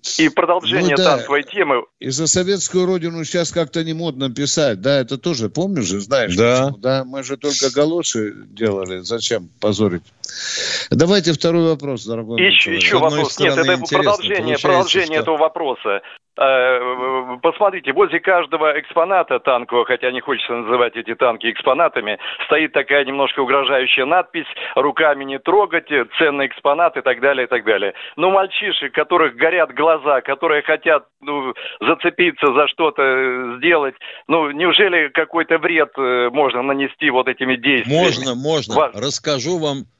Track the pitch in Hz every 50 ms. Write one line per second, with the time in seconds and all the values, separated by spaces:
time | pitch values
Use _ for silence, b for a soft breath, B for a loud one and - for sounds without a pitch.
0 | - - - - 160 151 - - 175 165 175 180 - - 180 190 180 180 - 185
1 | 185 165 143 123 113 - 143 147 143 - - 202 175 147 135 120 - _ _ _
2 | - 131 131 139 165 151 - 180 180 185 202 185 - - - 185 180 180 190 180
3 | 160 170 165 165 156 - - 180 165 156 - 175 165 - - 170 165 160 160 160
4 | 170 165 135 127 135 135 113 139 143 139 - 165 151 131 110 92 98 135 143 139
5 | 127 117 139 127 - 175 165 127 113 98 - 151 180 196 196 151 107 85 95 101
6 | 98 95 139 131 113 98 90 95 117 120 123 131 131 139 135 101 101 127 135 135
7 | 131 127 131 139 127 127 139 127 - 147 139 - 139 131 120 143 147 156 165 175
8 | 156 - - 113 107 104 104 104 104 101 101 101 113 107 101 98 95 90 92 92
9 | 90 92 117 117 107 - 117 104 87 80 _ _ - 107 101 95 110 98 87 85
10 | _ _ _ _ B B B B B B B B B B B B B B - 117
11 | 160 170 202 202 156 165 156 135 - 165 165 170 165 165 160 135 143 143 131 110
12 | - 107 113 113 113 107 117 - 180 196 - - - - 165 - - - 208 165
13 | 156 156 147 151 147 135 - - 147 - 139 143 - - 135 131 120 - 143 -
14 | - 202 208 202 - 185 208 185 - - 151 139 - 185 185 175 190 170 160 190
15 | 175 156 160 156 - 160 160 147 156 160 156 170 165 135 120 - - 107 101 98
16 | B B B B _ _ _ - 139 135 135 131 127 127 127 123 123 123 127 127
17 | 127 131 131 131 127 127 123 127 - 165 165 - 208 196 190 180 - 135 131 349
18 | 415 - 160 165 - 190 185 175 160 135 165 156 156 151 143 151 143 - - 170
19 | 165 185 196 185 160 - 135 120 _ 139 127 120 120 - 120 120 113 117 127 -
20 | - 127 127 127 - - 131 110 - - 120 120 113 107 123 123 120 117 - 117
21 | 110 110 113 - 131 120 117 107 113 113 107 - - 143 131 151 170 151 - 127
22 | 104 104 104 B B B B B - - 156 151 160 151 - 147 135 - 139 143
23 | 139 127 139 139 139 123 - 147 135 123 131 139 135 123 139 131 131 127 - 139
24 | 131 139 165 180 175 _ - 170 143 - - B B B B 131 131 147 143 156
25 | 160 151 143 139 139 135 135 135 _ 170 180 208 202 175 160 165 160 - 151 135
26 | 117 117 - - 165 151 143 143 139 127 - - - 139 143 160 175 165 - 139
27 | - 131 123 117 127 139 139 127 123 - 127 120 104 110 107 95 101 98 B B
28 | B B B 147 165 185 190 190 190 190 - - 208 196 151 143 147 135 - 156
29 | 151 - 180 165 160 139 117 117 147 160 175 180 160 131 127 120 151 165 160 151
30 | 131 147 139 127 - - 139 135 170 165 151 147 143 - 156 156 - 170 156 139
31 | - _ _ _ - 147 147 143 131 127 113 B B B B B 107 120 165 -
32 | - 175 170 - 180 170 151 - - 143 120 143 147 135 - - 170 151 - -
33 | 139 135 131 131 131 127 127 127 127 120 120 127 139 175 170 156 143 135 131 -
34 | B B B B B - 151 165 156 143 143 147 180 175 160 170 208 190 175 170
35 | 151 139 _ 165 160 - - 170 160 - 165 160 151 160 170 160 147 139 _ 139
36 | 135 123 123 123 123 120 123 147 143 131 117 123 127 139 139 139 139 131 - _
37 | 151 147 123 127 123 127 123 - 135 127 131 123 117 139 139 123 104 117 143 165
38 | 180 165 120 120 131 135 120 123 135 151 160 151 113 104 117 139 156 123 - 101
39 | 117 147 143 - - 156 147 131 117 160 180 170 156 147 139 135 - _ _